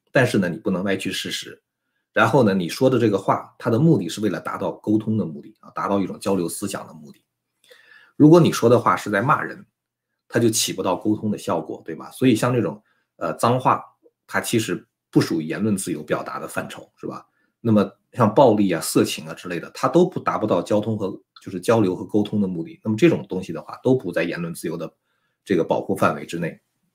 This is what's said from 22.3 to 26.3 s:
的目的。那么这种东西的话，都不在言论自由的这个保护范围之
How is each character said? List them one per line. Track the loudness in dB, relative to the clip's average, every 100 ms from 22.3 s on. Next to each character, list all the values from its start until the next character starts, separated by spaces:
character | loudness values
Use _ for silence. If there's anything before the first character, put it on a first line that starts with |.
| 0
的 | -2
目 | -4 -10
的。 | -8
那 | -4
么 | 2
这 | 4
种 | 2 -4
东 | -8
西 | -8
的 | -12
话， | -12 -4
都 | 0 0
不 | 0
在 | -4
言 | -4 -4
论 | -8
自 | -8 -8
由 | -8
的 | -10 _ _ _ _ _ -2
这 | 0
个 |
保 | 0 -2
护 | -2 0
范 | 0 -2
围 |
之 | -8